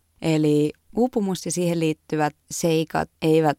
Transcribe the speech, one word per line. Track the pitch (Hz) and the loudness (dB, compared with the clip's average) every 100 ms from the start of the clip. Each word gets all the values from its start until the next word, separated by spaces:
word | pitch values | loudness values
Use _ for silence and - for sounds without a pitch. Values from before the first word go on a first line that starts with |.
| _ _ | _ _
Eli | 160 156 151 147 151 - - - | -2 0 2 2 0 -4 -8 -2
uupumus | 254 233 196 180 175 | -2 0 -2 -4 -6
ja | |
siihen | 170 175 170 | -4 -2 0
liittyvät | 160 156 - 156 147 - - | -2 -2 -4 -2 -2 -4 -12
seikat | - 170 160 160 156 151 _ | -4 0 0 0 -4 -6 _
eivät | 160 160 156 | 2 4 2